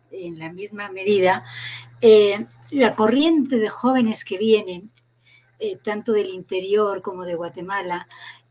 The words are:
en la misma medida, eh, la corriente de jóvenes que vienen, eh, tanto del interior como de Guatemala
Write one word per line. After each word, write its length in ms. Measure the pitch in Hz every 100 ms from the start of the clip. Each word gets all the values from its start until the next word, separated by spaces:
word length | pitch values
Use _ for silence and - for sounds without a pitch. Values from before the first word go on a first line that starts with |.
| _
en 260 | 190 175 160
la 140 | 160
misma 360 | 180 208 208 202
medida, 520 | 190 190 202 185 185 - - - - - -
eh, 440 | 233 214 202 196 226 _ -
la 240 | 285 226 -
corriente 640 | 214 254 320 320 262 240
de 120 | 214
jóvenes 540 | - 247 262 226 220 -
que 120 | 185
vienen, 540 | 220 214 185 180 208 _ _ _ _ _ _ -
eh, 180 | 214 185
tanto 280 | - 214 220
del 180 | 214 190
interior 720 | 185 - 185 190 208 208 190
como 240 | 190 185 180
de 100 | 170
Guatemala 720 | 170 175 180 196 180 175 - - - - _